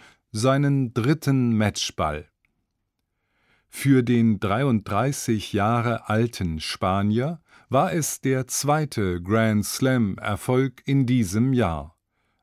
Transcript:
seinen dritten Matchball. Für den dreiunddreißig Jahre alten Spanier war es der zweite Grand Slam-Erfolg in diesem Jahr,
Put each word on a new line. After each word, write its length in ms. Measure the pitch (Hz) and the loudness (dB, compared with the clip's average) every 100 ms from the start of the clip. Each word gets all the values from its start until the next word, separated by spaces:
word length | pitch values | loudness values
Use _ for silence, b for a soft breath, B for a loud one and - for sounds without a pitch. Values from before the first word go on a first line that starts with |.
| B B B | B B B
seinen 640 | 110 131 135 143 139 123 | -2 2 2 2 0 0
dritten 640 | 120 120 160 143 135 120 110 | -2 0 0 0 0 2 2
Matchball. 720 | 104 - - - 80 76 - _ _ _ _ _ _ _ _ _ _ _ _ _ _ | 0 -2 -6 -4 -4 -4 -10 _ _ _ _ _ _ _ _ _ _ _ _ _ _
Für 360 | - 139 131 | -2 4 4
den 340 | 123 120 113 98 | 4 4 4 2
dreiunddreißig 1120 | 101 110 139 107 - 101 135 143 - 110 - | 0 0 0 0 0 -2 -2 -2 -2 -4 -2
Jahre 560 | 101 104 120 117 113 - | 0 0 0 0 -2 -2
alten 520 | 107 117 - 90 78 | 0 0 -2 -4 -4
Spanier 800 | - - 92 98 104 110 143 170 b b b | -8 -4 0 2 2 0 -2 -6 b b b
war 240 | 127 170 | 0 2
es 280 | 165 - - | 0 -4 -4
der 260 | 135 131 127 | -2 -2 -2
zweite 720 | - 139 151 147 - 95 87 | -4 0 0 -2 -2 -2 -2
Grand 420 | 90 110 110 107 | 0 2 2 2
Slam-Erfolg 1160 | 98 - 131 127 104 92 - 101 - 127 135 - | -2 -2 0 2 0 -2 -6 -6 0 0 0 -4
in 220 | - 139 120 | -2 0 2
diesem 460 | 127 95 107 127 | 2 2 2 2
Jahr, 440 | 123 95 78 73 _ _ _ _ _ | 2 0 -2 -8 _ _ _ _ _